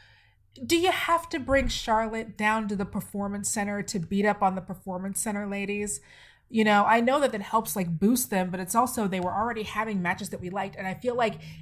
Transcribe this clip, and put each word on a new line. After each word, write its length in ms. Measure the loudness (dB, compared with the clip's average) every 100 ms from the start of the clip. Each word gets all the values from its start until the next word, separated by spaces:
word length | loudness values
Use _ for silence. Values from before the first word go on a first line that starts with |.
| -20 _ _ _ _ -14
do 120 | 0 2
you 160 | 4
have 360 | 2 2 0 0
to 100 | -6
bring 260 | 2 2 2
Charlotte 680 | -2 0 0 2 -2 -6 -2
down 300 | 0 0 0
to 80 | -2
the 80 |
Performance 640 | -4 -6 -6 -6 -6 -4 -4
Center 320 | -2 -2 -4
to 160 | -4 -4
beat 260 | -2 2 2
up 160 | 4
on 120 | 2
the 60 | 0
Performance 600 | -6 -10 -8 -8 -6 -4
Center 260 | -4 -4 -4
ladies? 540 | -4 -4 -4 -4 -6 -12 -20 -20 _ _
You 140 | 2
know, 220 | 6 6 6
I 140 | 6
know 180 | 6 4
that 140 | 2
that 100 | 0
helps, 320 | 0 0 0
like, 240 | -2 -2 2
boost 320 | 4 4 2
them, 200 | 0 0
but 100 | -2
it's 160 | 0 2
also 320 | 2 0 -2
they 100 | 0
were 140 | -2
already 300 | 0 -2 -2
having 360 | -4 -4 -2 -2
matches 260 | -2 -2 -4
that 100 | -8
we 100 | -8
liked. 260 | -6 -6 -6
And 100 | -8
I 80 |
feel 220 | -4 -2 0
like 240 | 0 0 -10 -16